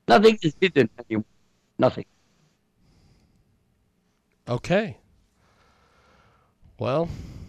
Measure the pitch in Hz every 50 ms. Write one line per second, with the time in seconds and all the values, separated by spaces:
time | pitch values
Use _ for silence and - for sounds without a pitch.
0 | _ - 233 226 202 220 226 - - 160 - - 190 185 - 147 120 - - -
1 | 120 - 110 107 110 - _ _ _ _ _ _ _ _ _ - 131 123 - -
2 | - - _ _ _ _ _ _ _ _ _ _ _ _ _ _ _ _ _ _
3 | _ _ _ _ _ _ _ _ _ _ _ _ _ _ _ _ _ _ _ _
4 | _ _ _ _ _ _ _ _ _ - 120 120 - - 170 202 226 175 110 -
5 | _ _ _ _ _ _ _ _ _ _ _ _ _ _ _ _ _ _ _ _
6 | _ _ _ _ _ _ _ _ _ _ _ _ _ - _ _ - 117 135 156
7 | 170 170 - - - - - - -